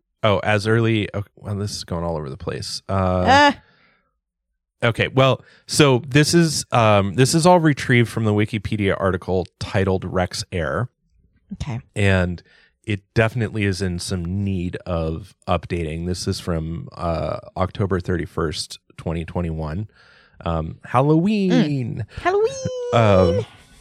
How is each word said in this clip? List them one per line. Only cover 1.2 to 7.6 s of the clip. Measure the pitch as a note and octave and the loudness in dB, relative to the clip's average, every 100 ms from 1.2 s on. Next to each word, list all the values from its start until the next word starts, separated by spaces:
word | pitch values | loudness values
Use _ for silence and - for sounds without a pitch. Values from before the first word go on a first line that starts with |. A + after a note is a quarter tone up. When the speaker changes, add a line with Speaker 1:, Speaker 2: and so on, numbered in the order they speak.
| G2+ _ | -10 _
Speaker 1:
well, | - G2+ | -8 -6
this | G2+ - | -6 -8
is | |
going | - F2 | -8 -6
all | E2+ D#2+ | -4 -6
over | C#2+ | -8
the | C2+ | -10
place. | - C2+ - - - | -8 -8 -8 -10 -4
Uh, | G2 F#2 F#2 F2+ | 0 2 2 4
Speaker 2:
Ah. | C4+ - - _ _ _ _ _ _ _ _ _ _ _ _ | 6 4 2 _ _ _ _ _ _ _ _ _ _ _ _
Speaker 1:
okay, | A#2+ A2+ G#2 | -2 0 0
well, | C3 C3+ A#2 _ _ - | 4 4 2 _ _ -4
so | - D3 B2 C3+ | 4 4 4 4
this | C#3 D3+ | 2 4
is, | E3+ D#3+ C#3+ - | 4 4 0 -2
um, | B2 A2 G#2 G2 A#2 | 4 6 4 4 2
this | C3+ E3 | 2 4
is | F3 | 6
all | |
retrieved | F3+ | 6